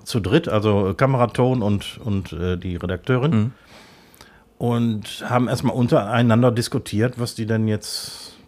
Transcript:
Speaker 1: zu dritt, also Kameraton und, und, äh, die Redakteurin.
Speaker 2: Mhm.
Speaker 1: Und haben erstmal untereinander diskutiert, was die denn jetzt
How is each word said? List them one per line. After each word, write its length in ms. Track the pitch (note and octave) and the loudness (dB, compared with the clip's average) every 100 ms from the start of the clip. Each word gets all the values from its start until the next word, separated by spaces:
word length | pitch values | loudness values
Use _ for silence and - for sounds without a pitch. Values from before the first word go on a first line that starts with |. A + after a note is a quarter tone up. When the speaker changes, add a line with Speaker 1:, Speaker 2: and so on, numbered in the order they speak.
Speaker 1:
zu 160 | - B2+ | -4 -2
dritt, 300 | F#2 D3 - | 2 2 2
also 440 | G#2+ G#2+ G2+ F#2+ - | 0 2 2 2 2
Kameraton 640 | C3+ C3 A#2 - B2+ B2 | 2 4 2 2 2 2
und, 360 | G#2 G2+ - - | 0 -2 -4 -10
und, 340 | - G2 F#2 | -4 -4 -4
äh, 260 | E2 F2+ F2+ | -4 -4 -4
die 160 | F#2 | -6
Redakteurin. 560 | F2 F2+ F#2 - B2+ C#3+ | -6 -4 -6 0 0 2
Speaker 2:
Mhm. 220 | A2 A2+ - _ - - - _ - - _ _ _ | 2 0 -6 _ -20 -20 -20 _ -20 -20 _ _ _
Speaker 1:
Und 680 | A#2+ A#2 A#2 G#2+ - - | -2 0 0 -2 -8 -12
haben 220 | G#2+ B2 A#2+ | -2 0 0
erstmal 300 | C3 C3 B2+ | 0 -2 0
untereinander 720 | A#2+ D3 G2+ A#2 A#2+ A2 B2 | 2 2 2 2 4 6 4
diskutiert, 720 | A#2 - B2+ - G#2 B2 A2+ | 2 -2 -6 -4 -2 -2 -2
was 160 | A#2+ - | -8 -6
die 100 | A2 | -2
denn 220 | A2 A2 | 0 0
jetzt 720 | G#2+ - - - - - - | -2 -4 -12 -12 -16 -20 -20